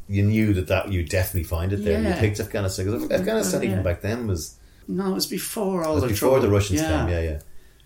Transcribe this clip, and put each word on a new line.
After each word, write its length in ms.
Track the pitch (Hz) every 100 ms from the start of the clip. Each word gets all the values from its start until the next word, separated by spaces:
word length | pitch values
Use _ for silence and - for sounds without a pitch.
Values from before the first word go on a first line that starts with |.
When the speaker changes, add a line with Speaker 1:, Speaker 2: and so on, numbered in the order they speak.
| -
Speaker 1:
you 160 | 98
knew 280 | 101 110 110
that, 120 | 90 -
that 240 | 92 -
you'd 200 | 92 78
definitely 340 | 92 90 92
find 280 | 76 82 90
it 120 | 101
there? 180 | 147 -
Speaker 2:
Yeah. 60 | 214 170
Speaker 1:
You 40 |
picked 200 | 104 101
Afghanistan, 460 | 104 107 95 98 95
'cause 180 | 123
Af-, 80 | -
Afghanistan 500 | 139 190 220 190 -
Speaker 2:
Yeah. 80 | -
Speaker 1:
even 120 | 95
back 160 | 90 85
then 260 | 101 120 110
was 300 | 85 - - - - -
Speaker 2:
No, 260 | 180 196
it 20 |
was 100 | 190 -
before 560 | 196 - 226 196 185
all 120 | 160
Speaker 1:
was 80 | 151
Speaker 2:
the 60 | 123
Speaker 1:
before 240 | 101 127
Speaker 2:
trouble. 100 | 131 113
Speaker 1:
the 60 |
Russians 300 | 101 - 151
Speaker 2:
Yeah. 60 | 160 156
Speaker 1:
came, 80 | 85
yeah, 120 | 85
yeah. 180 | 80 73 - - - -